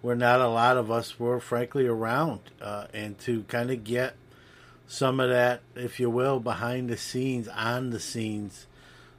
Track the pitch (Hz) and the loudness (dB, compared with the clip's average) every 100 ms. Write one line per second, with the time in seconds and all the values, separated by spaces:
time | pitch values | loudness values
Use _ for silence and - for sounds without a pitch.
0 | 123 120 123 123 123 117 120 127 110 117 | -2 2 6 6 4 4 6 4 2 -2
1 | 117 - 120 123 - 120 123 143 127 113 | -2 -4 -2 -2 -2 -2 0 0 0 0
2 | 113 127 160 104 - - 104 104 101 107 | 0 0 0 -4 -12 -14 -10 -8 -10 -10
3 | 104 98 - 117 98 120 123 127 107 120 | -10 -8 -4 -4 -2 -4 -2 -4 -2 -2
4 | 127 - - - - - - - - - | -2 -6 -20 -20 -20 -20 -20 -20 -14 0
5 | 135 131 127 123 123 123 - - 123 - | 0 2 4 4 4 2 -6 -10 -8 -2
6 | 123 117 131 135 113 92 117 127 123 113 | 0 2 2 0 -2 -4 -2 -2 -4 -6
7 | - 127 131 123 110 110 113 123 127 113 | -4 -2 -2 -2 -4 -4 -2 -2 -2 -6
8 | - 120 110 107 101 - - - - - | -6 -6 -4 -4 -8 -12 -20 -20 -20 -20
9 | - | -20